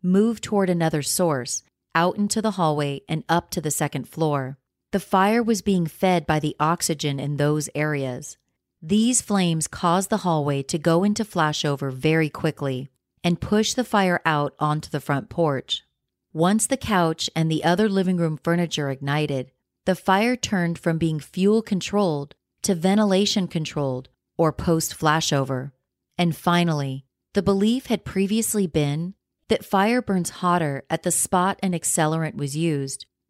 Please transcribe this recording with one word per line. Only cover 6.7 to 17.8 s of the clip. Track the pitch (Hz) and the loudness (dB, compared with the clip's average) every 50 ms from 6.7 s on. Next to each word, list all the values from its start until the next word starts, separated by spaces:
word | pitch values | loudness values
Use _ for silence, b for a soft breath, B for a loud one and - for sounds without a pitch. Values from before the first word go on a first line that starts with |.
| 175 - - - 160 147 - 147 139 139 | 0 0 -2 -4 -4 -2 -2 -4 -2 -2
in | 139 147 147 | -4 -4 -2
those | 139 147 147 151 151 151 - - | 0 0 0 0 0 -2 -4 -4
areas. | 147 151 151 151 139 135 131 123 139 151 - - _ _ _ _ _ _ _ _ _ | -2 -2 -2 -2 -2 -2 -4 -6 -8 -12 -14 -18 _ _ _ _ _ _ _ _ _
These | 160 156 202 214 226 247 254 - | -4 0 2 4 4 4 2 0
flames | - - 208 190 180 170 160 160 156 - | -2 0 0 2 2 2 2 0 -2 -6
caused | - - - 175 170 190 190 - | -6 -2 0 2 2 2 0 0
the | 220 196 | -2 0
hallway | - 180 160 151 143 147 143 139 135 | 0 0 0 2 0 0 -2 -2 -2
to | - - 165 | -4 -4 0
go | 143 170 165 170 196 | 2 2 2 4 4
into | 208 208 220 214 | 2 0 0 -4
flashover | - - 180 156 151 151 - - 147 143 135 139 135 | -4 0 0 0 0 0 -2 -2 -2 -2 -2 -4 -6
very | 131 131 151 156 160 160 156 143 | -6 0 0 2 4 4 2 0
quickly | - - - 156 - - 143 139 131 127 139 - _ _ _ _ _ _ | -2 -2 -2 -2 -2 -2 -4 -4 -4 -6 -8 -12 _ _ _ _ _ _
and | - 175 170 - | 0 0 0 0
push | - - 208 214 220 - - | 0 0 2 2 2 0 0
the | 262 233 | -2 -2
fire | - - 202 190 180 175 - - | 0 2 2 2 2 0 0 0
out | 160 151 147 147 139 _ - | 0 0 0 0 -2 _ -2
onto | 151 151 151 156 - - | -2 0 0 -2 -4 -6
the | - 143 | -8 -6
front | - - 143 135 - - | -2 -2 -2 -2 -2 -6
porch. | - 175 165 151 139 131 - - - - _ _ _ _ _ _ _ _ _ _ | -2 0 0 0 0 -2 -4 -6 -8 -8 _ _ _ _ _ _ _ _ _ _
Once | - 156 165 185 214 220 - | -2 0 2 2 2 2 0
the | - 269 | -2 -2
couch | 262 - - 208 180 170 160 160 - - - - | -4 -2 0 2 2 2 2 0 -2 -6 -6 -2
and | 160 165 160 | -2 0 0
the | 160 156 | 0 0
other | - 165 180 185 | 2 2 2 2